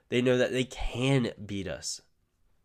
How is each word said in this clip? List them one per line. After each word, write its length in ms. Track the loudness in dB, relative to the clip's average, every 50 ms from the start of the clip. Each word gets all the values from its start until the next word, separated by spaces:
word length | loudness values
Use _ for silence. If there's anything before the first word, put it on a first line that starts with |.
| _ -2
they 120 | 0 2
know 160 | 4 4 4 4
that 140 | 4 2 2
they 120 | 0 -2
can 680 | -2 -4 -4 -4 -4 -2 0 2 4 4 4 2 0 -2 -6 -10
beat 200 | -8 -6 -6 -6
us. 360 | -6 -8 -8 -8 -8 -10 -10 -12 _ _ _ _ _ _ _ _ _ _ _